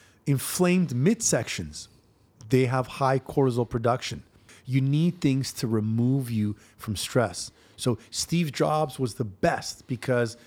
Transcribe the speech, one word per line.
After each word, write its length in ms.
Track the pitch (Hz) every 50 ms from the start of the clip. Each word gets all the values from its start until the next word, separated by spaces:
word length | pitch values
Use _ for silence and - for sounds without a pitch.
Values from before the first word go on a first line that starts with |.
| - _ _ _ _
inflamed 680 | - 139 127 - - - - 180 180 180 185 180 131 123
midsections? 960 | 123 135 185 233 233 - - - 131 110 - - - 87 76 76 - - - _ _ _ _ _ _ _ _ _ _ - -
They 160 | 135 127 131 120
have 200 | 131 131 123 -
high 320 | - - 139 131 135 131
cortisol 480 | - - - 147 139 131 120 123 120 -
production. 540 | - 120 113 120 123 127 - - - 73 - _ _ - _ - - - _
You 140 | - 127 135
need 400 | 131 135 143 151 165 180 175 180
things 320 | - 143 131 135 127 - -
to 140 | - - 113
remove 640 | 113 110 107 110 110 113 120 123 135 139 127 117
you 240 | 117 107 104 104 104 - - - _ _
from 180 | - - 104
stress. 560 | - - - - 131 117 98 - - - - - _ _ _ _
So 220 | - - - - - - -
Steve 420 | - - - - 165 170 175 147 123
Jobs 440 | - 156 151 151 156 156 143 - -
was 180 | 131 117 -
the 80 | - 120
best 600 | 104 95 - - 170 139 120 - - - - - -
because 500 | 135 110 - - 127 120 120 110 104 - -